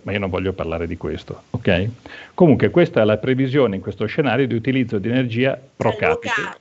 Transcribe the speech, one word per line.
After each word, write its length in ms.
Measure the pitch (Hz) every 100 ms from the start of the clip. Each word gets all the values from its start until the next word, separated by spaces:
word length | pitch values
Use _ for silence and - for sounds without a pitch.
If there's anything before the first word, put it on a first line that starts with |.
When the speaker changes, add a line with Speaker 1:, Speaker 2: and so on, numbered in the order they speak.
Speaker 1:
ma 80 | -
io 80 | 101
non 120 | 95
voglio 220 | 92 95
parlare 360 | 90 82 82 85
di 80 | 87
questo, 460 | 78 87 - - -
ok? 380 | 117 - 87 110 - - - -
Comunque 360 | - 170 120 104
questa 320 | 170 170 -
è 20 |
la 140 | 104 107
previsione 580 | 127 127 135 143 117 95
in 60 |
questo 240 | 107 95 107
scenario 420 | - 139 120 131
di 60 |
utilizzo 440 | 117 131 131 113 107
di 100 | 110
energia 480 | 127 123 113 131 - - -
pro 180 | - -
Speaker 2:
Gianluca, 320 | - - 269
Speaker 1:
capite. 300 | 214 196 -